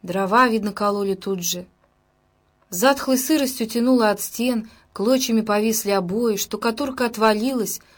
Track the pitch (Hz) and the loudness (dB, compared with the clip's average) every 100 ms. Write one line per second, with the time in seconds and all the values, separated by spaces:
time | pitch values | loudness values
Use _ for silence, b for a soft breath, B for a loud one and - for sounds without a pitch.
0 | 180 185 190 220 254 220 208 196 208 202 | -6 -4 2 4 4 4 -2 -2 -2 0
1 | 196 190 196 190 175 180 180 _ _ _ | -2 -4 -4 -4 -4 -6 -10 _ _ _
2 | _ _ _ _ _ _ _ 180 247 277 | _ _ _ _ _ _ _ 0 2 2
3 | - 262 - 311 262 - 220 233 240 254 | 2 0 2 0 0 -2 -4 0 2 4
4 | 220 202 - - 240 240 220 B B - | 4 0 -4 -4 -2 -2 -6 B B -4
5 | 202 262 262 226 214 208 214 220 196 196 | 2 2 2 0 2 0 0 0 0 0
6 | 175 202 233 202 - 214 233 226 285 262 | 0 -2 0 -2 -4 -4 -4 -2 -4 -2
7 | 240 220 220 214 240 262 208 - b | -4 2 2 2 0 -2 -4 -6 b